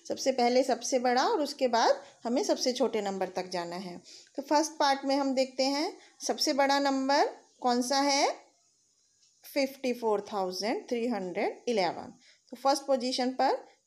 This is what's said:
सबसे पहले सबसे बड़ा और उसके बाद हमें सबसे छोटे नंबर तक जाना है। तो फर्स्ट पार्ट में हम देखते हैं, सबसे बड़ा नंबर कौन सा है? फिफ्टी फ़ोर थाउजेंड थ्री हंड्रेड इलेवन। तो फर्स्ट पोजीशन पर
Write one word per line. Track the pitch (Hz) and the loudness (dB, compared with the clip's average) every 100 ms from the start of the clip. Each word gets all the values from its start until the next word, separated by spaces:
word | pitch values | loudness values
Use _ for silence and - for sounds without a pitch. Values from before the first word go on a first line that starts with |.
| - | -10
सबसे | - 277 | -2 0
पहले | 254 240 254 | 2 4 4
सबसे | 269 233 - 262 | 2 0 0 0
बड़ा | 247 247 | 2 2
और | 349 440 | 2 2
उसके | 294 - 254 | -2 0 0
बाद | 233 277 571 - - | 4 4 2 -4 -10
हमें | 233 254 | -2 0
सबसे | - 294 262 | 0 0 0
छोटे | 247 233 220 | 0 0 0
नंबर | 202 196 185 | -4 -4 -4
तक | 185 180 | -4 -6
जाना | 180 170 175 | -6 -6 -8
है। | 185 175 - - - - | -10 -14 -16 -20 -12 -12
तो | |
फर्स्ट | 269 302 311 | 2 2 2
पार्ट | - 285 269 | 0 2 2
में | 269 277 | 0 0
हम | 269 | 2
देखते | 262 262 - | 0 0 0
हैं, | 262 285 339 - - _ | -2 0 -4 -6 -20 _
सबसे | - - 320 | -6 0 0
बड़ा | 277 277 277 | 2 2 2
नंबर | 277 269 269 285 427 - _ _ | 2 0 2 2 2 -2 _ _
कौन | 254 240 | 0 0
सा | 247 277 | 0 0
है? | 285 277 403 - - _ _ _ _ _ _ _ _ _ | 2 2 0 -2 -14 _ _ _ _ _ _ _ _ _
फिफ्टी | - 294 269 - 254 | -6 -2 -2 -2 -4
फ़ोर | 240 226 208 202 | -2 0 -2 -2
थाउजेंड | 208 185 185 208 381 - | -4 -4 -4 -4 -4 -4
थ्री | 240 233 | -4 -2
हंड्रेड | 208 185 170 339 - - | -4 -4 -4 -4 -4 -2
इलेवन। | 220 170 - - - - _ _ | 0 0 -4 -12 -20 -20 _ _
तो | 247 | -2
फर्स्ट | 269 302 | 0 0
पोजीशन | 294 262 247 262 254 | 0 0 0 -2 -2
पर | 254 262 508 - _ | 0 0 0 -6 _